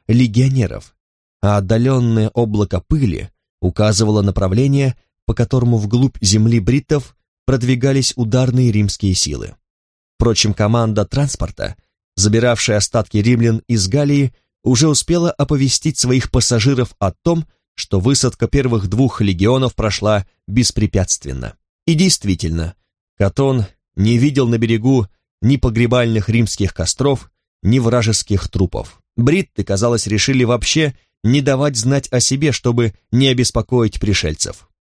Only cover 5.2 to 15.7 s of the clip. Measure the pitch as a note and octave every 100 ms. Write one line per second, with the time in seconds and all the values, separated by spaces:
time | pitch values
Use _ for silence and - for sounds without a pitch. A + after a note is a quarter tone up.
5.2 | - - A#2 B2+ A#2+ A2+ G#2 A#2+ C3+ -
6.2 | G2 G#2+ A2+ A#2 F#2+ C#3 - D3 - _
7.2 | _ _ - B2+ B2 B2+ C#3 C3+ B2+ -
8.2 | A2 B2+ B2+ B2 B2 G#2 G2+ - G2 F2+
9.2 | D2 C2+ G1+ - _ _ _ _ _ -
10.2 | A#2 G#2+ G#2+ G2 G#2+ A#2 A2+ G#2 F#2+ C#3
11.2 | C#3+ - - - G1+ - _ _ _ -
12.2 | G#2 A2+ A#2+ A2+ - G#2 - A2+ G#2 G#2
13.2 | A2 A#2+ A#2 A2+ - A2+ F#2+ C#3+ C#3+ C#3+
14.2 | C3+ - _ _ - A#2+ D#3 C#3+ - E3+
15.2 | E3+ - C#3 C#3+ C3+